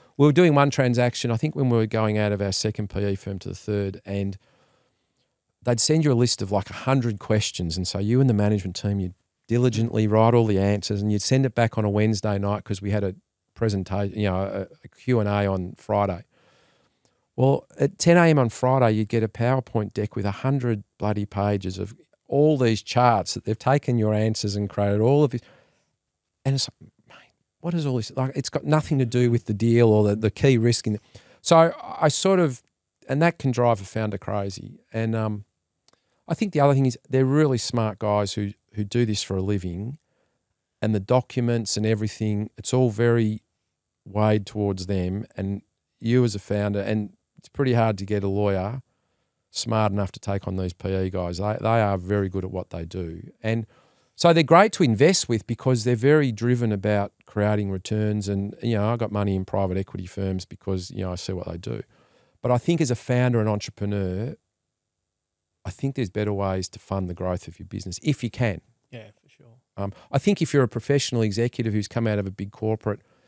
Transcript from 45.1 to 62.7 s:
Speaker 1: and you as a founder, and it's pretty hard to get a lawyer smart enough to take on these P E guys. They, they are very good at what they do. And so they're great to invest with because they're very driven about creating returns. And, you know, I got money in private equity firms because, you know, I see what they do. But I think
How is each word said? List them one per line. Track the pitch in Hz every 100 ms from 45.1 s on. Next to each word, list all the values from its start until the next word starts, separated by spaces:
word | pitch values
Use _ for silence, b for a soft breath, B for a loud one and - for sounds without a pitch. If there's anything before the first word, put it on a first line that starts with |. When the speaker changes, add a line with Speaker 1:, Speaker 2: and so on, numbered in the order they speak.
| 95 107 -
Speaker 1:
and | 98 98 - _ _ _
you | 113 123
as | 123
a | 104
founder, | - 104 104 101
and | 101 107 104 _ _ _
it's | -
pretty | - 135
hard | 117 113 101
to | 98
get | 104
a | 98
lawyer | 98 104 95 95 131 - _ _ _ _ _ _
smart | - 113 110 107
enough | 98 98
to | -
take | - 98 -
on | 92
these | 92
P | - 98 95
E | 95
guys. | 92 87 87
They, | 104 107
they | 110 113
are | 107 98
very | 90 104 95
good | 95 92
at |
what | 92 -
they | 87 82
do. | 95 85 85 - -
And | 110 113 110 b b b b -
so | 170
they're | 165
great | 151 165 214
to | -
invest | 147 104 160 190 -
with | 113 -
because | 113 - 127
they're | 113 120
very | 131 151 139
driven | 104 117 123 117
about | 104 104 104 101 _ _
creating | - 104 104 98
returns. | 95 - 107 107 107 101
And, | 98 101 -
you | 117 110
know, | 104
I | 117
got | 110
money | 104 101 95
in |
private | 95 101 95 92
equity | 95 95 90
firms | - 98 92 -
because, | - - 95 90
you | 95
know, | 92
I | 90
see | -
what | 92 90
they | 85
do. | - - - b b b b b
But | 123
I | 123
think | -